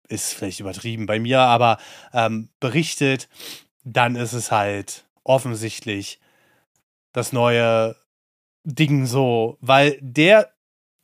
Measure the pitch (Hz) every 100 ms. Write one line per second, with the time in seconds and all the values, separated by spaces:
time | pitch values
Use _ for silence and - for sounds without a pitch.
0 | - 110 - - 101 - 98 87 117 113
1 | 104 110 117 131 127 120 120 107 - -
2 | - 123 113 110 113 - 131 151 165 -
3 | 139 135 - - - - _ _ 127 123
4 | 120 120 117 120 - 110 101 101 101 -
5 | _ _ - 131 127 110 113 - 113 101
6 | 98 - _ _ _ _ _ _ _ _
7 | _ 123 113 127 120 117 117 113 113 -
8 | _ _ _ _ _ _ 156 120 151 143
9 | 127 131 131 117 113 - 123 135 143 139
10 | 135 127 165 214 208 _ _ _ _ _